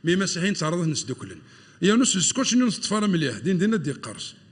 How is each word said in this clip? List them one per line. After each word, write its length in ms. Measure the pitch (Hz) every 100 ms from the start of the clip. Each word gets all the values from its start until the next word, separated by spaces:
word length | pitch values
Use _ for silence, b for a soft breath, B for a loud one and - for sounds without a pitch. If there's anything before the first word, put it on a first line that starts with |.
Mi 120 | 160 185
Masiḥiyen 380 | 190 160 190
ttɛaraḍen 380 | 196 156 175 160
ad 0 |
ten-isduklen. 480 | 139 113 127 98 - B B B B
Ya 160 | 180 226
nus, 180 | 262 190
zkut 300 | - - 262
cimi 160 | 240
ur 80 | 247
teṭṭef 220 | 170 -
ara 160 | 208 208
mliḥ. 340 | 175 139 107
Din, 160 | 139 185
din 160 | 208
ad 80 | 220
d-iqqers. 520 | 143 135 - - - - -